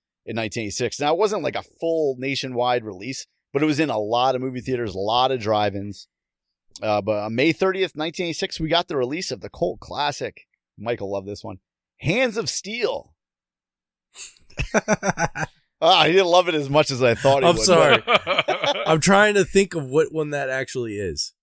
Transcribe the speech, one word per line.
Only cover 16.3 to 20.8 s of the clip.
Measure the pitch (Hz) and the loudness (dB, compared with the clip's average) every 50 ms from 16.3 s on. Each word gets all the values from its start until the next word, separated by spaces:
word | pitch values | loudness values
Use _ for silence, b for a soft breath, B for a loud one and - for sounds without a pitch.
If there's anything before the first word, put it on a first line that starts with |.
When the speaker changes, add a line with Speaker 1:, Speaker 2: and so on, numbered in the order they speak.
| 175 185 175 170 | 4 4 4 4
Speaker 1:
it | 160 | 0
as | 151 139 135 | -2 -2 2
much | 139 156 147 - | 2 2 2 2
as | 135 120 | 0 2
I | 127 120 117 | 4 2 2
thought | - - 135 139 139 | 4 4 4 4 6
he | 135 | 6
Speaker 2:
I'm | 170 175 | 4 4
Speaker 1:
would. | 156 147 | 4 4
Speaker 2:
sorry. | 190 175 165 156 143 - - - | 6 6 6 8 6 4 4 2
Speaker 3:
<laughs> | 226 233 - - 170 190 180 156 - - - - 277 277 214 - | 2 0 0 2 0 -2 -2 0 0 -2 -2 0 -2 -2 -2 2
Speaker 2:
I'm | - 160 156 | 2 2 4
trying | - 180 196 196 208 208 208 | 6 6 6 6 6 6 4
to | 202 180 | 2 2
think | - - 196 202 196 - | 4 4 2 2 2 -2
of | - 127 | -6 -6
what | 127 131 156 156 - | 0 2 2 2 2
one | - 156 151 147 | 0 -4 -4 -4
that | 147 143 139 131 | -4 -4 -4 -4
actually | 131 131 131 - - 131 | -4 -4 -4 -4 -6 -6